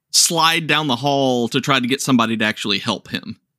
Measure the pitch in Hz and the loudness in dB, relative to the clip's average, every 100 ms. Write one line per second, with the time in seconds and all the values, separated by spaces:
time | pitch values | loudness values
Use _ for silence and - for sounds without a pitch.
0 | _ - - 165 160 165 156 151 151 120 | _ 0 0 2 2 0 0 0 0 -2
1 | 143 139 135 123 117 139 123 135 123 127 | 0 2 2 2 0 -2 0 0 0 -2
2 | - 127 110 113 107 107 104 95 113 101 | 2 2 2 0 -2 -2 -4 -2 -2 -6
3 | - - - 113 _ | -6 -10 -10 -18 _